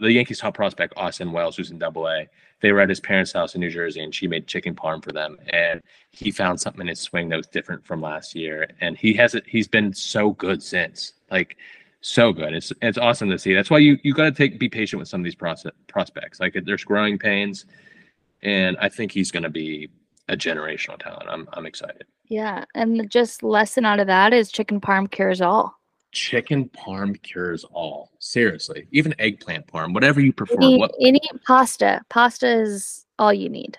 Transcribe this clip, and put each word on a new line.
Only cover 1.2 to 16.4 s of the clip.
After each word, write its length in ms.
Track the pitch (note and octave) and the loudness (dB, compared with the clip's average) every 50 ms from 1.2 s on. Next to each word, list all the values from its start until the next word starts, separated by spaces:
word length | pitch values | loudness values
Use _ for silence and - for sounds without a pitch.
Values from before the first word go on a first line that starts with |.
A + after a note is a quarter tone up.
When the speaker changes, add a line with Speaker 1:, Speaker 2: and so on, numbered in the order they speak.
| F#2 F2 | -8 -6
Speaker 1:
Wells, 240 | E2 E2+ E2+ E2 D#2+ | -4 -2 -2 -2 -4
who's 140 | - F#2 D#2+ | -6 -10 -10
in 80 | E2 E2 | -8 -6
double 300 | E2 D#2+ D#2+ E2 D#2+ E2 | -6 -6 -4 -4 -4 -4
A, 180 | D#2+ D#2 D#2 - _ _ _ _ _ _ | -4 -4 -6 -10 _ _ _ _ _ _
they 120 | - G#2 G2+ | 2 4 4
were 80 | G2+ | 6
at 80 | G2 F#2 | 4 4
his 100 | F#2+ - | 2 -2
parents' 320 | - - G#2 F#2+ F#2 F#2 - | -4 0 0 0 0 0 -2
house 200 | F#2 E2+ D#2+ - | -4 -4 -4 -4
in 60 | F2 | -4
New 100 | F2 E2+ | -6 -4
Jersey, 300 | E2 E2+ E2+ E2 D2+ E2 | -4 -6 -6 -6 -6 -8
and 120 | D#2 D#2 D2 | -10 -10 -8
she 120 | - F#2+ | -6 -4
made 200 | F2+ E2 E2 E2+ | -4 -4 -6 -6
chicken 280 | - - F2 - F2+ D#2 | -8 -8 -8 -6 -6 -8
parm 300 | - - D#2+ D#2 D#2+ - | -6 -6 -6 -6 -6 -8
for 80 | - D#2 | -10 -8
them, 240 | D2+ D2+ D#2 D2+ D2 - - | -6 -6 -8 -8 -12 -8 -2
and 320 | F2 E2+ E2+ E2+ E2 E2 - _ _ _ _ _ _ | 0 0 0 0 0 -4 -8 _ _ _ _ _ _
he 180 | - - G#2+ | -10 -8 -6
found 280 | F#2 - G2 F#2 F2+ - | -4 -2 0 0 0 -2
something 220 | - - - F#2+ | -4 -8 -8 -8
in 80 | F#2 F2 | -8 -8
his 100 | E2 - | -8 -8
swing 280 | - - - F2 E2+ E2 | -8 -6 -4 -4 -4 -2
that 80 | E2 | -4
was 100 | D#2+ D2+ | -6 -6
different 380 | - - D#2+ - - F2 D2+ - | -6 -8 -8 -8 -8 -10 -12 -10
from 160 | - F2+ D#2+ | -10 -8 -8
last 340 | D#2 D#2 D2+ D2 - - - | -6 -6 -8 -10 -12 -12 -10
year, 360 | E2+ E2 D#2 D#2 D#2 D#2 - _ - | -10 -8 -8 -6 -6 -8 -8 _ -6
and 160 | F2+ F2 E2 | -6 -6 -4
he 160 | - - A2 G#2 | 0 2 2 4
hasn't, 340 | G#2+ B2 A#2 - A2+ - | 6 4 4 4 0 -6
he's 220 | - - A2+ G#2 - | -4 -2 -2 0 0
been 240 | - A2 G#2+ G2+ F#2+ | 2 0 2 0 -2
so 380 | - - - - A2 G#2 G#2 | -6 -8 -4 -2 0 0 0
good 320 | F#2+ - - F2+ F#2+ D#2 - | 0 0 -2 -4 -4 -4 -6
since, 500 | - - F2+ E2+ D2 - - - - - _ _ _ | -6 -4 -4 -4 -4 -6 -12 -16 -16 -16 _ _ _
like, 280 | F#2 F#2 F2+ - - - - - - - _ _ _ _ | -4 -2 -2 -4 -8 -16 -20 -20 -20 -20 _ _ _ _
so 320 | - - - - A#2 A#2 F2+ | -12 -2 2 4 4 4 4
good. 200 | D#2+ D#2 D2+ D#2+ | 0 -4 -6 -6
It's, 180 | E2 - - - - - | -8 -8 -10 -8 -4 -2
it's 140 | A#2 G2+ A#2 | -2 -2 0
awesome 300 | A#2+ A#2+ A#2+ - A2+ G2 | 2 2 2 0 0 -2
to 80 | F#2 - | -2 -2
see. 160 | - F#2+ F#2 | 0 2 2
That's 160 | F#2+ G2+ - | 2 4 6
why 80 | D#3+ D3+ | 6 8
you, 200 | D3 D3 C#3+ C3+ - | 8 8 8 6 4
you 100 | D3 C3+ | 0 2
gotta 160 | D3 D#3 D#3 C3 | 2 2 2 2
take, 260 | - D3 C3+ F#2+ - | 2 0 0 0 -2
be 100 | C3 A#2 | -4 -4
patient 300 | - A#2 G#2+ G2+ - G#2 | -2 -4 -4 -4 -4 -6
with 100 | D2+ - | -8 -8
some 120 | - F#2+ | -6 -6
of 40 | F2 | -6
these 100 | E2+ D#2+ | -6 -6
proce-, 340 | - F2+ E2+ D#2+ - - E2 - _ _ - | -6 -6 -6 -6 -6 -10 -14 -16 _ _ -6
prospects. 500 | - G2+ F2+ - - - - - - - | -4 -4 -4 -4 -6 -12 -14 -14 -8 -6